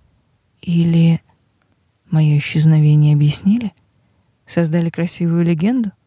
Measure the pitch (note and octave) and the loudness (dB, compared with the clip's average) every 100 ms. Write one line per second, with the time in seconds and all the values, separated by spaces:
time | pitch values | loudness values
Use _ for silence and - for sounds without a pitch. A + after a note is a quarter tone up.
0 | _ _ _ _ _ _ - E3+ E3 E3 | _ _ _ _ _ _ -4 0 2 2
1 | E3 E3 - _ _ _ _ _ _ _ | 2 0 -6 _ _ _ _ _ _ _
2 | _ D#3 D#3 D3 - D#3 D#3 D#3 D3+ D3+ | _ -2 0 0 -2 0 2 4 4 4
3 | D3+ D3 D3 - F#3+ A#3 A3 - _ _ | 2 2 0 0 -2 -2 -4 -12 _ _
4 | _ _ _ _ - E3+ E3 E3+ E3 D#3+ | _ _ _ _ -8 -4 -2 -2 -4 -4
5 | E3+ - E3+ E3+ E3+ D#3+ G3+ C4 G#3 - | -6 -4 -4 -2 -2 -2 -2 -2 -4 -10